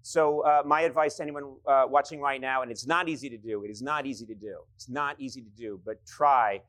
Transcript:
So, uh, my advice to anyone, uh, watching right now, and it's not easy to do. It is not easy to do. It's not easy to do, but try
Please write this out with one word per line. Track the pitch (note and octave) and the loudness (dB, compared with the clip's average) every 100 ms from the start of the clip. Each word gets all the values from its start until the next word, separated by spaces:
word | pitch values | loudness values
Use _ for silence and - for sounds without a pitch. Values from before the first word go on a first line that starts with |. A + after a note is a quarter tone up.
So, | - E3 D3+ D3+ | 0 2 4 4
uh, | D3 D3 C#3+ | 4 4 4
my | D3+ | 2
advice | E3 D3 D#3 D3+ | 4 2 0 -2
to | |
anyone, | D3+ D3 C#3+ C3+ - | -10 -10 -14 -8 2
uh, | C3+ C3 | 4 6
watching | C#3 C#3+ D3+ | 2 0 -4
right | C#3+ C3+ | -4 -2
now, | C3 C3 | -2 -2
and | B2+ | -4
it's | A2 B2 | -8 0
not | E3+ F3 | 0 0
easy | C#3+ C3+ | -6 -10
to | A#2 | -12
do. | A2 G#2 G#2 | -8 -8 -8
It | |
is | G#2+ | -10
not | C3+ D3+ C3+ | -4 -4 -4
easy | A2 A2+ | -10 -12
to | |
do. | G#2+ G#2 F2 D#2+ _ | -14 -14 -14 -18 _
It's | - | -10
not | B2+ C#3+ D3 | -6 -4 -6
easy | C3+ C3 | -12 -14
to | A2 | -20
do, | G#2 A2+ G2 F#2 | _ -12 -10 -12
but | G#2+ - | -12 -16
try | - D3 C3 A2 G2 | 2 4 6 4 0